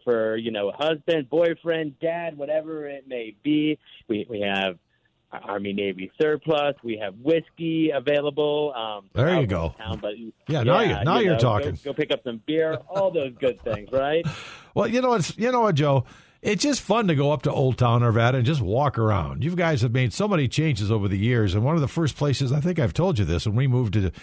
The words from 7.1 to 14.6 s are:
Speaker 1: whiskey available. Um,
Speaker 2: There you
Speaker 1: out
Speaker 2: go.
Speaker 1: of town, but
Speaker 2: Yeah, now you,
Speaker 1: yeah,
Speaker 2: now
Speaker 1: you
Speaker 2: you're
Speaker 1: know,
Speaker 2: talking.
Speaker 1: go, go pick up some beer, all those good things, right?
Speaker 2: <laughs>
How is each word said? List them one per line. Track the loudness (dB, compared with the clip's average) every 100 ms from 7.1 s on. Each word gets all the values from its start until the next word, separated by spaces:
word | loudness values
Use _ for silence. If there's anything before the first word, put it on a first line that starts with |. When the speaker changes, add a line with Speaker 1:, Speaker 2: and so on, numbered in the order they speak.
| -6
Speaker 1:
whiskey | 0 0 -2 -8 -4 0 0
available. | 0 0 0 0 -2 0 0 -2
Um, | -4 -8 -10 -6
Speaker 2:
There | 0 2
you | 2
Speaker 1:
out | 0
Speaker 2:
go. | -2 -4
Speaker 1:
of | -6
town, | -10 -8
but | -8 -8 -14 -14 -6
Speaker 2:
Yeah, | 0
now | 2 2
you, | 2
Speaker 1:
yeah, | 0
Speaker 2:
now | 2 2
Speaker 1:
you | 2
Speaker 2:
you're |
Speaker 1:
know, | 2
Speaker 2:
talking. | 2 2 -2 -6
Speaker 1:
go, | -6
go |
pick | -4 -2
up | -2
some | -4 -8 -2
beer, | 0 0 -2 -4
all | -2 0
those | 0 -4 -2
good | -2 -2
things, | -6 -6 -2
right? | -2 2 0 0
Speaker 2:
<laughs> | -6 -12 -18